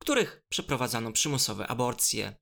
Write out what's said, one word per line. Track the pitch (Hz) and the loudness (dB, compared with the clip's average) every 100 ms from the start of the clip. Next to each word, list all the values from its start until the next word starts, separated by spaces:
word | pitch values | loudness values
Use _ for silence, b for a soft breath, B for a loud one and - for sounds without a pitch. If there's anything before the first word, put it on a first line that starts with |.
w | |
których | - 269 185 - - | 2 2 2 -2 -8
przeprowadzano | - - 131 123 117 113 | -6 -2 -2 0 -2 -2
przymusowe | 113 151 139 - 101 - | 0 0 2 0 -2 -4
aborcje. | 120 123 123 - - 101 - | 0 0 2 0 0 -4 -8